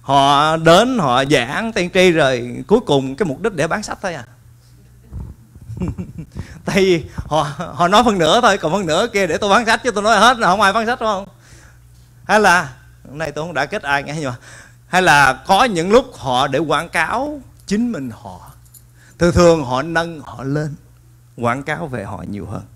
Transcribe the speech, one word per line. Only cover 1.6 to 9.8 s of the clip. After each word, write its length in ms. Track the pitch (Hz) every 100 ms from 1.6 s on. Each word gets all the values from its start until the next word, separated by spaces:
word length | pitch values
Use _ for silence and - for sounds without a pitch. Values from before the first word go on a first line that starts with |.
| 226
tiên 180 | 220 175
tri 160 | 190 185
rồi, 540 | 160 139 127 120 123 131
cuối 140 | 220
cùng 360 | 247 143 131 135
cái 100 | 190
mục 160 | 131
đích 100 | 202
để 120 | 196 165
bán 160 | 208
sách 160 | 214 -
thôi 120 | 196
à. 100 | 160 117 - - _ _ - - - - - - - - - - -
<laughs> 40 | 180 - 175 - 151 - - -
Tại 120 | - 180
vì 280 | 190 170 - -
họ, 300 | - 151 147 143 165
họ 140 | 147 175
nói 160 | 208
phân 140 | 240 196
nửa 220 | 156 208
thôi, 180 | 247 190
còn 140 | 160
phân 140 | 190 175
nửa 200 | 156 226
kia 140 | 202 185
để 120 | 170
tôi 120 | 208
bán 160 | 202 226
sách, 160 | 233